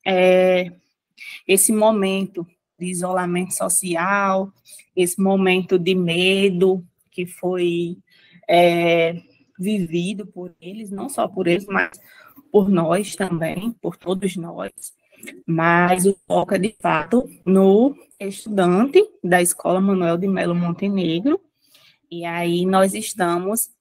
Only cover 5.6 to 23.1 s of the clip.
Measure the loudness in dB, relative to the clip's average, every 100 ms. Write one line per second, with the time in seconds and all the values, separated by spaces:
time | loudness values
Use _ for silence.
5.6 | 2 0 0 0 0 0 0 2 0 2
6.6 | 0 0 -6 _ _ -12 -10 -8 -6 -2
7.6 | -2 -2 -6 -10 _ _ _ _ 2 4
8.6 | 4 4 2 2 0 -2 _ _ _ -8
9.6 | -4 -2 -2 -2 -4 -8 -12 -14 -16 _
10.6 | -18 -16 -12 -10 -8 -4 -4 -2 0 -2
11.6 | -2 -4 -4 -8 _ -20 -20 -20 _ 2
12.6 | 4 2 2 0 -2 -6 -4 -4 -4 -4
13.6 | -8 -6 -10 -8 -6 -4 -4 -6 -12 -10
14.6 | -12 -12 -20 _ _ _ -20 -16 -4 0
15.6 | 4 4 4 2 2 0 _ -2 0 -2
16.6 | -2 -4 -2 -2 0 -2 -2 -8 2 4
17.6 | 6 6 4 0 -18 _ -12 -12 -6 0
18.6 | 2 2 4 2 2 _ 0 2 2 -2
19.6 | -2 0 2 2 0 0 -2 -2 -2 -2
20.6 | -2 -4 -4 -2 -2 0 0 -2 _ _
21.6 | _ _ _ _ _ -12 -6 -2 0 0
22.6 | 2 2 2 0 -10